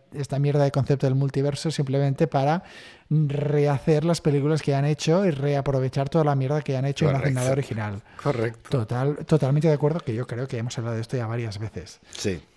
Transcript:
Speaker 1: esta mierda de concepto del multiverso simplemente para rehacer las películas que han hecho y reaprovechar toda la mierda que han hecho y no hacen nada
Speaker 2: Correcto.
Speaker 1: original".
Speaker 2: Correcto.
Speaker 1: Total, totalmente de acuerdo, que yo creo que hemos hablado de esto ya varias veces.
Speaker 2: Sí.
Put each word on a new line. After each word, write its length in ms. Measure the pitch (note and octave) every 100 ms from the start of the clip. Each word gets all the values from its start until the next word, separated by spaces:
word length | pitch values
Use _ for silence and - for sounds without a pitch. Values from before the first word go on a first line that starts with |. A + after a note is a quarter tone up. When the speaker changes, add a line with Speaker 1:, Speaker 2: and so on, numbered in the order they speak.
| _
Speaker 1:
esta 240 | C#3+ C3+ C3+
mierda 260 | C#3+ C#3+
de 80 | C#3
concepto 340 | C#3 A#2+ C#3 C3+
del 80 |
multiverso 560 | C3 C#3 C#3 C#3+ C#3 E3
simplemente 560 | D3 C3+ C#3 C#3 C3 D#3+
para 380 | C#3+ C#3 E3+ - - - - -
rehacer 920 | D3+ D3+ C#3 C#3+ D3+ C#3+ C3+ - D3+
las 160 | E3 E3
películas 400 | D#3+ C#3+ C#3+ D#3
que 120 | -
han 100 | C#3 C#3+
hecho 380 | D3+ - E3+ G3+
y 40 |
reaprovechar 760 | C#3 C#3+ C#3+ C3+ C3+ C3 C#3 C#3
toda 160 | E3
la 100 | D3
mierda 280 | C#3 C3 D3+
que 140 | C#3+ C3
han 100 | C#3
hecho 180 | C#3
y 80 | D#3
no 60 | C#3
hacen 160 | C#3+
nada 160 | B2+ B2+
Speaker 2:
Correcto. 180 | C3+ C3+
Speaker 1:
original". 280 | A2 G#2 G2+ - -
Speaker 2:
Correcto. 480 | C#3+ B2 A2+ A#2 -
Speaker 1:
Total, 460 | C#3 G#2+ B2 C#3 D3 D#3
totalmente 420 | D#3 C3 D3 D#3+
de 60 |
acuerdo, 260 | D3 D3 E3
que 140 | -
yo 120 | A2+ B2
creo 220 | A#2+ C3+
que 80 | B2
hemos 200 | A#2+ -
hablado 180 | A#2 A2+
de 60 |
esto 160 | A2+ C3
ya 80 | A2+
varias 320 | A#2 A2+ G2
veces. 420 | A2 - D#2 - -
Speaker 2:
Sí. 280 | - G#2 E2+ -